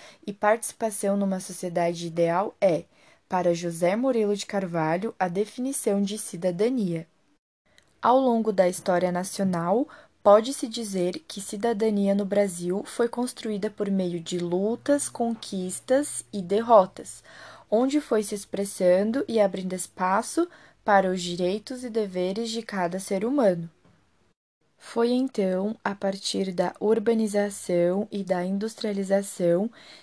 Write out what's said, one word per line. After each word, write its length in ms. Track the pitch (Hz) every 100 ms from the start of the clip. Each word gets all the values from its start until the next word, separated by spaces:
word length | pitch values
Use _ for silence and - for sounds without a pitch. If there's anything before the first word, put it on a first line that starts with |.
| - - -
e 80 |
participação 840 | 202 208 226 - - 226 202 202 202
numa 240 | 196 185
sociedade 680 | 185 185 180 170 170 170 170
ideal 480 | 165 170 170 208 -
é, 240 | 196 165 - _ _ _ -
para 240 | 185 175
José 420 | 170 175 165 175 208
Murilo 400 | 269 240 208 202
de 100 | -
Carvalho, 720 | 202 190 170 156 170 226 -
a 80 | 185
definição 760 | 175 208 - 254 277 - 202
de 160 | 202 214
cidadania. 880 | - 175 180 175 220 262 190 165 165 _ _ _ _ _ _ _ _ _
Ao 180 | - 262
longo 320 | 262 226 220
da 160 | 196 180
história 440 | 185 - 180 180
nacional, 760 | 180 190 - 196 175 170 208 285 - - _
pode-se 460 | 208 208 220 277 247
dizer 560 | 220 220 190 175 185 -
que 140 | -
cidadania 720 | 196 208 233 220 220 208 196
no 120 | 202 202
Brasil 580 | 202 202 170 175 190 -
foi 220 | - 233
construída 640 | 240 247 - 226 208 208
por 180 | 208 202
meio 300 | 196 180 170
de 180 | 170 180
lutas, 720 | 175 180 202 233 - 285 -
conquistas 1120 | - 233 226 - 190 185 185 - 262 294 - -
e 120 | 208
derrotas, 800 | 175 196 226 226 185 - - - - - - - -
onde 280 | 214 262 294
foi 220 | - 220
se 140 | 208 208
expressando 880 | - 196 202 - 180 180 208 247 -
e 120 | 226
abrindo 340 | 202 185 185
espaço 720 | 185 - - 185 196 240 - 349 - - _
para 280 | - 196 190
os 100 | 185
direitos 640 | 175 175 180 208 - 254
e 60 | 247
deveres 600 | 220 208 180 180 190 233
de 120 | 226
cada 360 | 220 202 175 185
ser 240 | 190 196
humano. 460 | 220 285 214 175 165 _ _ _ _ _ _ _ _ _ _ _
Foi 320 | - 233 240
então, 640 | 247 262 - 190 185 196 220 208
a 80 |
partir 580 | 202 196 190 - 196 190
da 220 | 180 180 -
urbanização 1300 | 208 226 220 226 220 202 202 202 - 175 175 190 214
e 120 | 208
da 200 | 180 180
industrialização 1300 | 180 196 220 - 214 202 190 196 202 - 175 170 226 - - -